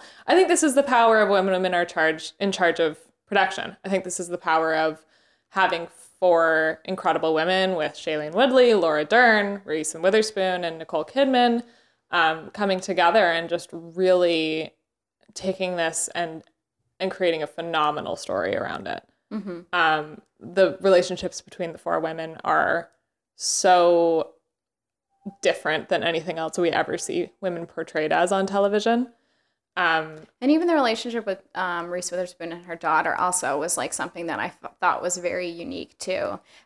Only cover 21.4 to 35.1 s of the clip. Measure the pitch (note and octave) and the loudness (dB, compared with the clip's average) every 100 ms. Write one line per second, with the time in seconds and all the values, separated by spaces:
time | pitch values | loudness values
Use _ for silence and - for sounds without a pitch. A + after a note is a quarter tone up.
21.4 | - - E3+ D#3+ E3+ E3 D#3+ D#3+ D#3+ D#3+ | -16 -10 -10 -8 -4 -2 -2 -6 -10 -8
22.4 | - D#3 - E3+ - _ _ _ _ - | 0 2 2 -2 -6 _ _ _ _ -10
23.4 | - - F#3+ F3+ F3 E3+ E3+ D#3+ - _ | -6 0 4 6 6 4 4 0 -4 _
24.4 | _ _ _ _ _ _ _ _ G3 - | _ _ _ _ _ _ _ _ -18 -4
25.4 | F3+ - D#3 D#3 - E3+ E3+ D#3+ E3+ D#3+ | -2 -2 -2 -4 -2 -2 0 -4 -6 -6
26.4 | D#3+ - E3+ - D#3+ F3 - F3 - _ | -6 -2 0 0 -2 -6 -6 -6 -6 _
27.4 | F#3+ E3+ E3+ - E3 D#3 D#3 D#3+ F3+ G3 | -8 -8 -10 -12 -8 -4 0 0 2 0
28.4 | F#3+ G3 G3+ G#3 A3+ A#3+ B3+ _ _ _ | 0 0 0 0 0 0 -2 _ _ _
29.4 | _ _ _ F#3 E3+ D#3+ D#3 D#3 - _ | _ _ _ -2 0 0 -2 -12 -20 _
30.4 | C4 D#4+ F4 D#4 A#3+ A3+ A#3+ A3+ G#3+ F#3+ | 2 2 2 2 2 -2 -6 -6 -6 -8
31.4 | _ - F3+ E3+ F3 F3+ - F3+ F3+ - | _ -6 -4 -4 -6 -8 -6 -6 -8 -10
32.4 | E3 F3 F3+ E3 D#3+ D#3 D#3+ - F3+ - | -14 -12 -14 -6 0 0 0 -2 -2 -2
33.4 | C3+ C#3+ E3+ D#3+ C3 - C#3 E3+ E3 G#2+ | -2 -2 -2 -4 -4 -6 -8 -8 -6 -6
34.4 | E3 - - - F3+ - F3+ | -6 -10 -18 -4 -2 -2 -4